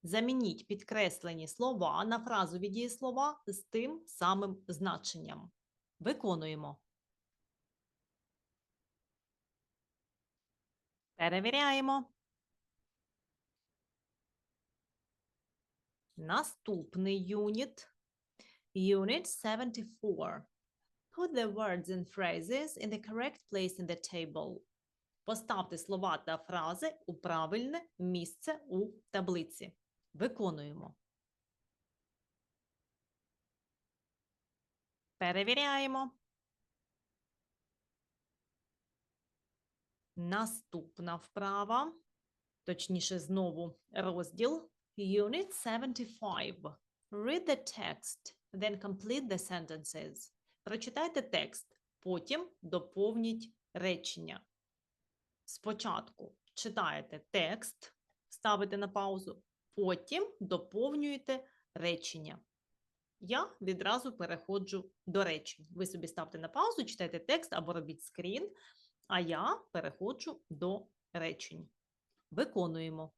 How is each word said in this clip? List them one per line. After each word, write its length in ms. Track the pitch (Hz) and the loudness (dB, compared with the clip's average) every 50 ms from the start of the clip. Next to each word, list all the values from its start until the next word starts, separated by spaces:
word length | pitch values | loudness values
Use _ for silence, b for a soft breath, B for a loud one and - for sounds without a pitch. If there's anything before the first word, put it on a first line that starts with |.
| - | -4
Замініть 640 | 170 175 220 226 240 262 262 247 202 165 - - _ | 2 2 4 4 4 4 4 4 4 2 0 -2 _
підкреслені 800 | 208 208 - - 226 214 208 180 - - - 170 165 165 160 151 | -4 -4 -2 -2 4 4 4 4 4 0 -6 -6 -4 -4 -6 -8
слова 580 | - - 233 254 262 208 180 156 147 160 190 | -2 0 2 2 4 4 4 4 4 4 4
на 140 | 220 226 233 226 | 2 2 0 0
фразові 440 | 247 240 208 190 160 160 180 180 208 | 0 2 2 2 2 0 -2 -2 -2
дієслова 720 | 190 226 240 240 233 - 262 254 247 254 269 294 294 294 _ - | 0 0 -2 -2 -2 -2 -2 -2 2 2 2 2 2 -2 _ -8
з 120 | 196 196 | -8 -8
тим 440 | - _ - 226 233 262 311 330 - - | -8 _ -2 0 0 0 -2 -6 -10 -14
самим 560 | - - 180 175 190 190 202 196 190 190 - - | -4 2 4 4 6 6 4 0 -2 -6 -6 -8
значенням. 840 | 185 147 190 190 165 165 - - - 165 160 151 151 151 - 180 _ _ _ _ _ _ _ _ _ _ | -4 0 0 0 0 0 -2 -6 -6 -6 -8 -10 -10 -12 -12 -16 _ _ _ _ _ _ _ _ _ _
Виконуємо. 800 | - 214 285 - - 214 180 165 156 156 156 151 151 143 147 - _ _ _ _ _ _ _ _ _ _ _ _ _ _ _ _ _ _ _ _ _ _ _ _ _ _ _ _ _ _ _ _ _ _ _ _ _ _ _ _ _ _ _ _ _ _ _ _ _ _ _ _ _ _ _ _ _ _ _ _ _ _ _ _ _ _ _ _ _ _ _ _ _ _ _ _ _ _ _ _ _ _ _ _ _ _ _ | 0 0 0 2 2 2 2 2 2 -2 -4 -4 -6 -8 -10 -12 _ _ _ _ _ _ _ _ _ _ _ _ _ _ _ _ _ _ _ _ _ _ _ _ _ _ _ _ _ _ _ _ _ _ _ _ _ _ _ _ _ _ _ _ _ _ _ _ _ _ _ _ _ _ _ _ _ _ _ _ _ _ _ _ _ _ _ _ _ _ _ _ _ _ _ _ _ _ _ _ _ _ _ _ _ _ _
Перевіряємо. 1000 | - 170 170 170 190 190 226 247 277 285 285 269 269 269 269 269 277 254 - _ _ _ _ _ _ _ _ _ _ _ _ _ _ _ _ _ _ _ _ _ _ _ _ _ _ _ _ _ _ _ _ _ _ _ _ _ _ _ _ _ _ _ _ _ _ _ _ _ _ _ _ _ _ _ _ _ _ _ _ _ _ _ _ _ _ _ _ _ _ _ _ _ _ _ _ _ _ _ _ _ - | 2 2 4 4 4 2 4 4 6 6 6 6 4 4 4 4 2 2 -2 _ _ _ _ _ _ _ _ _ _ _ _ _ _ _ _ _ _ _ _ _ _ _ _ _ _ _ _ _ _ _ _ _ _ _ _ _ _ _ _ _ _ _ _ _ _ _ _ _ _ _ _ _ _ _ _ _ _ _ _ _ _ _ _ _ _ _ _ _ _ _ _ _ _ _ _ _ _ _ _ _ -12
Наступний 1080 | 160 156 180 240 302 - - _ _ - 208 175 151 - - 185 185 196 196 196 185 175 | -2 2 2 2 2 0 -4 _ _ -2 -2 -2 -2 -4 -2 0 2 2 2 2 0 0
юніт. 640 | 202 208 208 208 214 220 269 269 - - - - _ _ _ _ _ _ _ _ _ B B B B B B B _ | 0 2 2 2 2 0 -2 -2 -4 -14 -20 -20 _ _ _ _ _ _ _ _ _ B B B B B B B _
Unit 500 | 190 190 190 196 196 190 202 247 330 - | 2 6 6 6 6 6 4 2 2 0
seventy-four. 1160 | - - - - 220 214 220 247 247 226 - 220 - - - - 214 185 160 160 - 170 - - _ _ _ _ _ _ _ _ _ _ _ _ _ _ - | -2 -6 -4 0 0 0 0 0 -2 -4 -4 -8 -8 -10 -6 0 0 2 2 2 -2 -2 -6 -8 _ _ _ _ _ _ _ _ _ _ _ _ _ _ -2
Put 160 | 359 339 330 | -2 2 2
the 200 | 254 226 214 202 | 2 2 2 2
words 360 | 208 220 208 180 180 180 180 | 0 2 2 2 0 0 -2
and 160 | 185 185 180 180 - | -2 -4 -4 -6 -2
phrases 640 | - 190 170 170 170 165 175 240 269 302 311 - - | 0 2 2 2 0 0 0 0 0 0 -2 -6 -4
in 120 | - 214 | -4 -4
the 200 | 208 208 214 208 | -4 -4 -6 -6
correct 320 | 220 226 240 277 - - _ _ | -4 -2 -2 -2 -4 -6 _ _
place 280 | - 196 190 185 185 - | -2 0 0 0 -2 -4
in 60 | 185 | -4
the 280 | 165 170 170 - - - | -4 -4 -4 -4 -6 -4
table. 480 | 175 165 156 139 156 156 147 120 - - _ _ _ _ _ _ _ _ _ _ _ _ | -4 -6 -4 -4 -6 -6 -6 -6 -10 -12 _ _ _ _ _ _ _ _ _ _ _ _
Поставте 540 | - 220 220 226 - 233 196 180 190 180 160 | -2 -2 -2 0 -2 0 0 0 -2 -4 -8
слова 400 | - - 196 185 185 190 160 156 | -4 -2 -2 0 2 2 2 2
та 200 | - - 160 160 | 0 -2 -2 -2
фрази 640 | - - 220 180 160 160 175 185 - 320 311 - - | -2 -2 -2 0 0 0 -2 0 -2 -2 -2 -4 -8
у 80 | - 170 | -10 -10
правильне 720 | - - 180 170 160 160 156 175 220 240 262 294 339 339 339 _ _ | -6 -2 0 2 2 2 2 0 0 0 0 -2 -4 -6 -8 _ _
місце 640 | 180 180 180 180 170 175 - - - - 311 302 294 285 | 0 0 0 0 -2 -4 -10 -10 -4 -4 -4 -4 -4 -2
у 200 | 190 185 202 - - - _ _ | 0 0 0 0 -2 -12 _ _
таблиці. 600 | - 202 185 175 180 175 160 - - - - - - _ _ _ _ _ _ _ _ | -2 0 2 2 0 0 0 -4 -8 -12 -12 -14 -14 _ _ _ _ _ _ _ _
Виконуємо. 840 | 147 185 254 254 - 226 185 165 151 143 147 147 - - 151 151 _ _ _ _ _ _ _ _ _ _ _ _ _ _ _ _ _ _ _ _ _ _ _ _ _ _ _ _ _ _ _ _ _ _ _ _ _ _ _ _ _ _ _ _ _ _ _ _ _ _ _ _ _ _ _ _ _ _ _ _ _ _ _ _ _ _ _ _ _ _ _ _ _ _ _ _ _ _ _ _ _ _ _ _ _ | -2 -2 0 0 2 0 0 0 0 -6 -10 -10 -10 -12 -14 -16 _ _ _ _ _ _ _ _ _ _ _ _ _ _ _ _ _ _ _ _ _ _ _ _ _ _ _ _ _ _ _ _ _ _ _ _ _ _ _ _ _ _ _ _ _ _ _ _ _ _ _ _ _ _ _ _ _ _ _ _ _ _ _ _ _ _ _ _ _ _ _ _ _ _ _ _ _ _ _ _ _ _ _ _ _
Перевіряємо. 920 | 185 175 180 190 196 208 247 277 285 285 277 277 277 269 262 269 269 254 - _ _ _ _ _ _ _ _ _ _ _ _ _ _ _ _ _ _ _ _ _ _ _ _ _ _ _ _ _ _ _ _ _ _ _ _ _ _ _ _ _ _ _ _ _ _ _ _ _ _ _ _ _ _ _ _ _ _ _ _ _ _ _ _ _ _ _ _ _ _ _ _ _ _ _ _ _ _ _ _ | 2 4 4 4 6 6 6 4 6 4 4 4 2 2 2 0 -2 -2 -6 _ _ _ _ _ _ _ _ _ _ _ _ _ _ _ _ _ _ _ _ _ _ _ _ _ _ _ _ _ _ _ _ _ _ _ _ _ _ _ _ _ _ _ _ _ _ _ _ _ _ _ _ _ _ _ _ _ _ _ _ _ _ _ _ _ _ _ _ _ _ _ _ _ _ _ _ _ _ _ _
Наступна 1000 | - 175 175 185 208 226 220 226 - - _ - 170 156 165 - - 175 175 170 | -6 -2 0 2 2 2 0 -2 -6 -10 _ -8 -8 -8 -8 -10 -8 -4 -4 -4
вправа, 800 | 165 - - _ 202 202 196 196 202 202 208 226 247 277 320 330 330 _ _ _ _ _ _ _ _ _ _ _ _ _ | -4 -6 -8 _ -2 0 0 2 2 2 4 4 2 2 2 -4 -10 _ _ _ _ _ _ _ _ _ _ _ _ _
точніше, 560 | - 180 175 - - 190 180 170 - 190 180 | -4 -4 -4 0 0 0 2 2 0 0 -2
знову 600 | 156 147 185 190 185 175 170 160 170 170 - _ _ _ | -2 0 2 2 2 2 0 -2 -6 -6 -8 _ _ _
розділ, 800 | - - 185 185 175 180 175 170 170 175 226 254 302 330 - - _ _ _ _ _ - | -4 0 0 0 0 0 -2 -4 0 2 2 2 2 2 -4 -8 _ _ _ _ _ -4
Unit 680 | 202 190 190 208 208 208 247 339 392 381 - - - | 0 4 6 6 6 6 4 0 0 -2 -4 -6 -2
seventy-five. 1120 | 240 220 233 254 269 247 - 247 226 - - - 208 180 160 - - 180 - - 151 143 - _ _ _ _ _ _ | -2 0 0 0 -2 -2 -4 -4 -8 -8 -6 -4 -2 0 0 0 -2 -4 -6 -10 -12 -12 -12 _ _ _ _ _ _
Read 380 | - 208 208 240 294 359 359 349 | -6 -2 0 2 0 0 4 2
the 300 | 285 262 269 - - - | 2 2 2 -8 -8 -4
text, 560 | 208 - - - - - - - _ - - _ _ _ - | -4 -4 -4 -6 -8 -10 -10 -10 _ -18 -18 _ _ _ -6
then 280 | 190 190 214 208 196 | -2 0 0 0 -2
complete 460 | 202 208 196 190 196 214 240 277 277 240 | -4 -6 -6 -4 -2 -2 -2 -2 0 0
the 80 | 196 180 | -2 -2
sentences. 960 | 185 - 185 175 165 151 160 160 156 - - 156 156 156 - - - - _ _ _ _ _ _ _ | -2 -2 -4 -6 -4 -6 -10 -10 -8 -8 -8 -8 -8 -10 -10 -12 -16 -18 _ _ _ _ _ _ _
Прочитайте 580 | - 202 233 226 254 240 285 311 339 330 285 | -6 -6 -4 -4 -4 -2 0 0 0 0 -2
текст, 560 | 262 269 - - 151 - - - - _ _ _ _ _ _ _ | -2 0 0 0 0 0 -6 -12 -14 _ _ _ _ _ _ _
потім 500 | _ 185 185 175 - - 269 311 359 349 - _ | _ -2 -2 -2 -2 -2 -2 -2 -2 -6 -12 _
доповніть 920 | - 170 156 180 175 - - 190 196 214 220 226 226 226 226 226 226 - - _ _ _ _ | -8 -2 0 0 -2 -2 0 2 2 2 4 2 2 0 0 -2 -6 -10 -16 _ _ _ _
речення. 720 | 180 170 185 180 170 175 - - 170 - - - - - _ _ _ _ _ _ _ _ _ _ _ _ _ _ _ _ _ _ _ _ | -2 0 2 0 0 -2 -6 -6 -6 -8 -10 -10 -12 -14 _ _ _ _ _ _ _ _ _ _ _ _ _ _ _ _ _ _ _ _
Спочатку 880 | - - - - 214 220 214 - 226 170 - - - - _ - - - _ _ _ _ | -16 -16 -8 -4 -4 -4 -2 -2 -2 -2 -2 -4 -8 -14 _ -16 -16 -16 _ _ _ _
читаєте 680 | - - 226 226 226 190 160 147 151 151 - - 151 | -6 -6 -4 0 0 0 2 0 -2 -6 -8 -12 -14
текст, 760 | - _ - 202 170 156 190 220 - - - _ - - _ _ _ _ _ _ _ _ | -14 _ 2 4 4 4 0 -4 -6 -10 -12 _ -18 -20 _ _ _ _ _ _ _ _
ставите 480 | - - - 220 208 196 202 202 202 202 | -20 -2 2 4 4 4 4 0 0 -2
на 100 | 202 196 | -2 0
паузу, 560 | 196 208 196 196 196 190 190 - - - _ _ _ _ _ _ _ | 0 0 0 0 -2 -2 -4 -8 -12 -14 _ _ _ _ _ _ _
потім 580 | - 202 185 180 175 - - 277 339 403 415 - - | 2 4 4 4 2 0 -2 0 0 0 0 -2 -8
доповнюєте 1080 | 202 180 190 175 180 - - 202 240 285 294 302 294 294 285 269 277 - 262 262 262 B B B B B _ | -2 0 0 0 0 -2 0 2 2 2 4 2 0 0 0 -2 -2 -2 -2 -2 -2 B B B B B _
речення. 640 | - 165 175 170 170 - - - 160 156 151 151 151 - _ _ _ _ _ _ _ _ _ _ _ _ _ _ _ | -2 2 2 2 2 -2 -6 -8 -8 -10 -10 -12 -14 -16 _ _ _ _ _ _ _ _ _ _ _ _ _ _ _
Я 360 | - 180 226 262 330 415 - - | -4 0 2 2 2 0 -4 -6
відразу 560 | - 185 190 180 185 190 220 254 254 269 220 - | -2 -2 -2 0 2 2 2 2 2 -2 -6 -4
переходжу 720 | 175 170 165 165 - - 196 202 190 196 - 190 190 - _ _ _ | -4 -4 -4 -6 -4 -2 0 0 0 0 -4 -6 -6 -6 _ _ _
до 180 | - 165 196 196 | 0 4 4 4
речень. 440 | 175 160 156 147 - - - 156 156 | 4 2 -2 -4 -8 -12 -12 -14 -16
Ви 160 | 175 170 190 185 | -6 -4 -4 -4
собі 200 | - 170 160 165 | -4 -6 -8 -6
ставте 320 | - - 160 160 - 165 | -6 -6 -8 -6 -6 -8
на 100 | 160 165 | -8 -4
паузу, 360 | - 269 359 453 466 - 254 | 2 4 4 4 4 2 -2
читайте 340 | 220 - - 180 165 170 170 | -4 -2 -4 -4 -2 -2 -4
текст 340 | - - 269 330 330 - - | 0 2 2 2 2 0 -2
або 200 | - 165 156 175 | -2 0 0 -2
робіть 300 | 170 156 147 160 - - | -4 -4 -6 -10 -12 -14
скрін, 520 | - _ - 180 180 202 262 359 415 B B B B B B B B B _ _ _ | -16 _ -8 -6 -4 -4 -4 -4 -6 B B B B B B B B B _ _ _
а 120 | - 180 | 2 2
я 360 | 180 165 165 151 185 254 381 - - _ | 2 2 0 0 2 2 0 0 -4 _
переходжу 720 | _ 175 160 - - - 180 208 269 - - 330 302 - _ _ | _ -4 -4 -4 -6 -4 -4 -4 -4 -4 -8 -10 -10 -10 _ _
до 380 | 160 143 175 180 190 208 196 - _ _ _ _ _ | -8 -4 -2 -2 -2 -2 -6 -10 _ _ _ _ _
речень. 560 | 175 165 165 - - - - - - 165 - _ _ _ _ _ _ _ _ _ _ _ _ | -4 -4 -4 -4 -6 -10 -12 -12 -14 -14 -16 _ _ _ _ _ _ _ _ _ _ _ _
Виконуємо. 840 | - 160 269 - - 208 180 170 160 160 160 160 160 160 160 156 _ | 0 0 0 2 2 2 2 2 0 -2 -4 -4 -6 -6 -10 -10 _